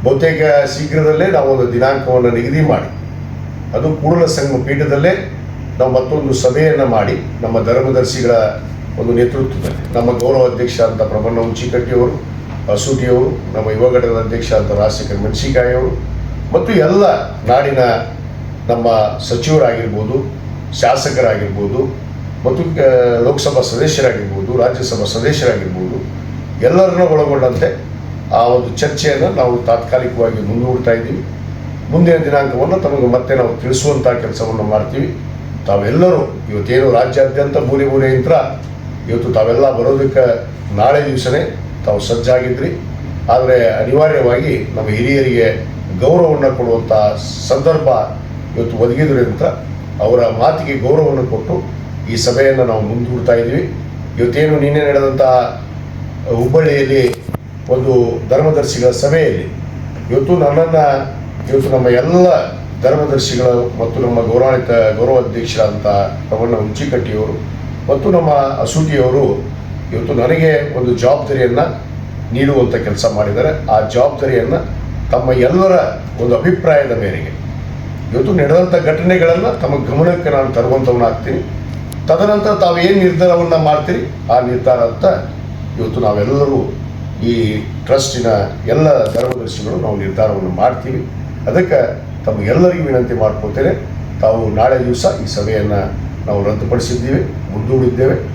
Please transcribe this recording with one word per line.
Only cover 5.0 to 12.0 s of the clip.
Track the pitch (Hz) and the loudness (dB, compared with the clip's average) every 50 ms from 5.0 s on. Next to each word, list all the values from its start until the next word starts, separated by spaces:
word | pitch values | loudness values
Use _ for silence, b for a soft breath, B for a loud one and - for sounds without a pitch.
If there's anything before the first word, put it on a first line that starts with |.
| 151 180 190 196 - - - - - - - - - - - - | 2 2 2 0 -4 -8 -10 -10 -10 -10 -10 -10 -10 -10 -2 0
ನಾವು | 127 131 127 | 0 2 2
ಮತ್ತೊಂದು | 131 131 139 156 151 139 135 131 - - | 0 0 0 -2 -2 0 0 -2 2 2
ಸಭೆಯನ್ನ | 127 123 147 156 156 147 139 135 123 117 | 2 2 4 4 4 4 2 2 2 2
ಮಾಡಿ, | 107 101 95 95 95 - - - - 113 | 2 2 0 -2 -4 -4 -8 -8 -6 -4
ನಮ್ಮ | 110 113 113 104 | -2 0 0 0
ಧರ್ಮದರ್ಶಿಗಳ | 107 120 131 131 131 123 127 - - - - 123 120 117 113 107 104 104 - - - - - - - - - | 2 2 2 2 2 2 2 0 0 -2 -2 2 2 4 4 2 0 -2 -6 -10 -10 -10 -10 -10 -10 -6 -4
ಒಂದು | 117 117 120 117 | -2 0 2 2
ನೇತೃತ್ವದಲ್ಲಿ | 123 123 135 139 131 - - - - - - - - - - | 2 2 0 -2 -2 -2 -4 -4 -4 -6 -6 -6 -8 -4 -2
ನಮ್ಮ | 117 117 120 120 117 120 | 0 0 0 0 0 0
ಗೌರವ | 131 135 131 127 123 | 2 2 2 2 0
ಅಧ್ಯಕ್ಷ | 117 107 123 120 - - 117 113 | 0 -2 -4 -4 0 0 0 0
ಅಂತ | 113 107 110 104 107 | 0 -2 -2 -2 -2
ಪ್ರಬನ್ನ | 107 104 117 117 113 113 | -2 -2 -2 -2 -2 -2
ಹುಂಚಿಕಟ್ಟಿ | 117 110 - 123 123 120 123 123 - 127 | -2 -4 -4 -6 -2 -2 -2 -2 0 2
ಅವರು, | 120 | 2